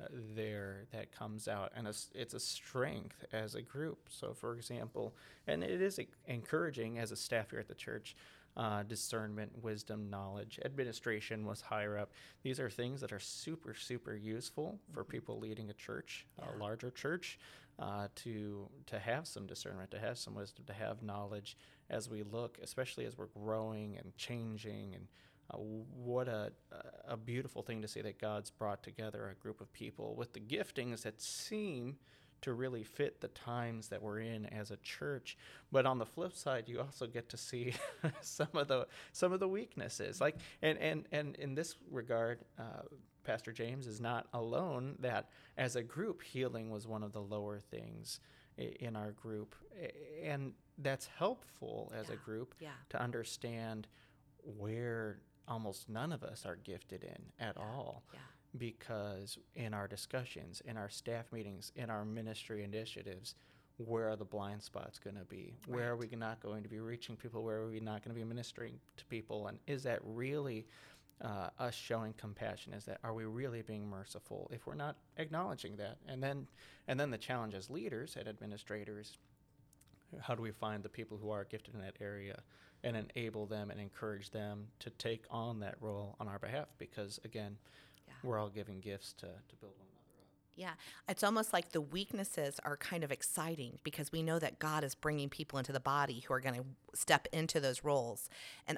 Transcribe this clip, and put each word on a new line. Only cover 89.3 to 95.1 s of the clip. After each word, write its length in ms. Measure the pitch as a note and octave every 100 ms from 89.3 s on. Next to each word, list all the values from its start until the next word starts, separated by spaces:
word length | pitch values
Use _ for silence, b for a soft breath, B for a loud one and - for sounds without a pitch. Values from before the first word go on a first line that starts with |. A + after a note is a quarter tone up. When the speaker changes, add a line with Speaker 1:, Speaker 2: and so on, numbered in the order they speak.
| F#2 - -
Speaker 1:
build 180 | G2+ G2+
one 80 | F#2+
another 280 | - - -
up. 60 | - - _ -
Speaker 2:
Yeah. 180 | F#3 D#3+ B B -
It's 140 | F#3+
almost 300 | G#3 A3 A3
like 160 | F3 -
the 100 | D#3+
weaknesses 800 | C#3+ F3+ G3 G3+ G3 - C#3+ -
are 120 | D3+ C#3+
kind 280 | - E3+
of 80 | D3
exciting 640 | C3 - - D#3+ D#3+ B2 C3+
because 260 | D#3 D3+ C#3+
we 100 | E3
know 160 | D#3+ E3
that 180 | D#3 -
God 240 | D#3 D#3
is 100 | D3
bringing 360 | - D#3